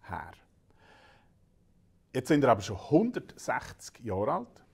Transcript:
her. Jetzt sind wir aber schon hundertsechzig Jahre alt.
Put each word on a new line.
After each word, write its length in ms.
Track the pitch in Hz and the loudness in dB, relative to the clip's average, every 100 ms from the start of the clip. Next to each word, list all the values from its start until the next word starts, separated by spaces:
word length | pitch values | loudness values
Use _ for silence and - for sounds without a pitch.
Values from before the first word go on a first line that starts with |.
her. 300 | - 85 80 - _ _ _ _ _ - - _ _ _ _ _ _ _ _ _ _ | -12 -12 -12 -20 _ _ _ _ _ -20 -20 _ _ _ _ _ _ _ _ _ _
Jetzt 140 | 127 - | -6 2
sind 160 | 147 | 4
wir 60 | 131 | 6
aber 140 | 107 | 4
schon 280 | - 92 - | 2 -10 2
hundertsechzig 1080 | 156 233 - - - - 123 - - - - | 4 4 -2 -10 -12 -6 -6 -6 -16 -20 -14
Jahre 320 | 117 92 110 | -6 -2 -2
alt. 320 | 180 240 - _ | -2 -6 -18 _